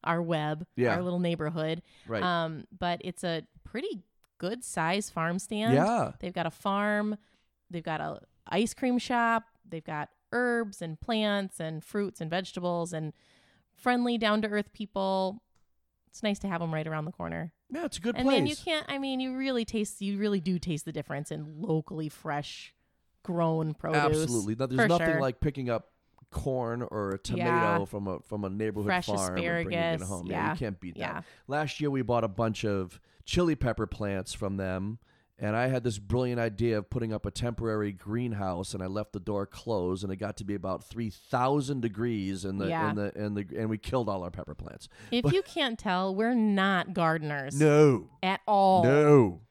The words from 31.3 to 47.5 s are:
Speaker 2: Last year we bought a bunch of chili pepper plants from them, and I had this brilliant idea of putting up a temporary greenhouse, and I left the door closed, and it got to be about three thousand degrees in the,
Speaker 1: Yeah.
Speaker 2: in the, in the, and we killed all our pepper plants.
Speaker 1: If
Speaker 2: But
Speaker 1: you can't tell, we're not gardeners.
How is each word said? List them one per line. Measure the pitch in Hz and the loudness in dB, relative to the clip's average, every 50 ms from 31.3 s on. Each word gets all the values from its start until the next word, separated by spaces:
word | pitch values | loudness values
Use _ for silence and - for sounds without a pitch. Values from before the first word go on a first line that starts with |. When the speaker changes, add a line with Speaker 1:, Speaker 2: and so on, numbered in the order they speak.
| - - _ - | -20 -20 _ -4
Speaker 2:
Last | 139 147 151 143 - - | -2 -2 -2 -2 -4 -2
year | 147 147 | -2 0
we | 139 135 | 0 0
bought | 123 110 123 120 | 0 2 2 2
a | 113 107 | 2 0
bunch | 92 104 117 113 107 - - | 0 0 0 0 0 0 0
of | 107 101 98 92 87 - - _ _ _ _ - | 0 0 0 -2 -4 -8 -18 _ _ _ _ -10
chili | - - 175 180 165 151 | -2 0 2 4 2 2
pepper | - - 123 110 - 110 95 | 2 0 -2 0 0 -4 -4
plants | - - 107 101 98 95 90 - - | -4 -6 -4 -2 -2 -4 -4 -6 -8
from | - 107 98 98 | -6 -4 -4 -2
them, | 98 95 92 92 92 95 104 110 117 _ _ _ _ _ _ _ | -2 -2 -2 -2 -2 -4 -6 -8 -10 _ _ _ _ _ _ _
and | - - 104 107 | -6 -4 -2 0
I | 113 123 | 0 0
had | 131 131 127 | 0 0 0
this | 113 120 110 104 | -2 -2 -4 -4
brilliant | 104 98 - 127 127 123 123 120 | -4 -2 0 0 2 0 0 0
idea | 117 113 104 95 120 117 113 107 | -2 -2 -2 0 0 0 2 0
of | 101 _ | -2 _
putting | - 123 117 110 | -4 -4 -2 -2
up | 110 104 - | -4 -4 -4
a | 101 | -6
temporary | - - 117 120 117 - 113 113 107 107 104 101 | -6 -4 -4 -4 -4 -2 -2 -2 0 0 -2 -2
greenhouse, | 98 90 - 98 107 120 123 120 113 101 98 92 90 85 95 - - | -4 -6 -8 -4 -2 -2 -2 -2 -4 -2 -2 -2 -2 -4 -4 -6 -6
and | 95 | -6
I | 92 | -4
left | 92 95 107 107 - | -4 -4 -4 -6 -6
the | - 101 | -8 -8
door | 87 110 104 101 101 | -6 -2 -2 -2 -2
closed, | - - - - 120 113 98 87 90 92 95 98 | -4 -8 -12 -6 -2 -2 0 0 0 0 -2 -2
and | 95 | -6
it | 95 | -6
got | 92 107 101 - | -4 -6 -6 -6
to | - 104 | -6 -4
be | 98 101 | -4 -4
about | 98 87 95 92 - - | -4 -2 -4 -4 -4 -6
three | - - 113 117 110 | -12 -8 -6 -6 -6
thousand | - - - - - 123 123 131 143 147 139 127 143 131 | -6 -10 -8 -2 0 2 4 4 4 2 2 0 -2 0
degrees | 113 113 98 101 117 120 117 107 95 95 98 92 90 | 0 -2 0 0 0 0 0 0 0 -2 -2 -2 -4
in | 95 95 98 | -4 -2 0
the, | 95 95 | 0 0
Speaker 1:
Yeah. | 165 160 160 - | 2 2 0 0
Speaker 2:
in | 107 | 0
the, | 104 104 101 - - 104 | 0 -2 -2 -2 -4 -4
in | 104 104 | -2 -2
the, | 101 101 90 - | -4 -4 -4 -4
and | 95 113 110 | -4 -2 -2
we | 110 104 | -2 -2
killed | - - - 131 117 101 | -4 0 0 0 0 0
all | 98 95 | -2 -4
our | 87 87 | -4 -6
pepper | 82 - - - 73 | -8 -8 -10 -10 -10
plants. | - - - - - - - - - - - | -12 -12 -14 -12 -16 -18 -20 -20 -20 -8 0
Speaker 1:
If | 240 240 233 | 0 2 4
Speaker 2:
But | - | 4
Speaker 1:
you | - 392 | 4 4
can't | 381 - - 339 285 254 226 - | 0 -2 -2 -2 -2 -2 -2 -4
tell, | - 220 185 180 190 196 190 | -2 0 0 0 0 0 0
we're | 190 220 226 254 | 0 2 2 4
not | 240 220 214 202 196 190 196 196 180 165 190 180 | 4 4 4 4 4 4 4 4 2 0 -2 0
gardeners. | 180 170 160 160 165 151 151 147 139 135 135 | 2 2 4 2 2 0 -2 -4 -4 -6 -4